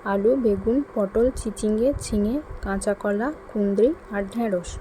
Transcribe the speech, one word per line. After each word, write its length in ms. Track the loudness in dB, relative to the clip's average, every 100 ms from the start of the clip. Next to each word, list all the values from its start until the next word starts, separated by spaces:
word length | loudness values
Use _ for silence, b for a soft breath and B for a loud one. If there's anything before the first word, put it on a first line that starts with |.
আলু, 260 | 0 2 4 4
বেগুন, 400 | 2 2 2 0 0
পটল, 320 | -2 0 2 2 0
চিচিঙ্গে, 480 | -8 -4 -2 2 0 0
ঝিঙে, 300 | -2 0 0 -2 -6 -8
কাঁচা 320 | -4 -2 -2
কলা, 340 | -2 0 0 -2 -4 -6
কুঁদরি 440 | -2 0 4 4 2 -6
আর 100 | -6 -4
ঢেঁড়স। 380 | -2 0 -2 -4 -12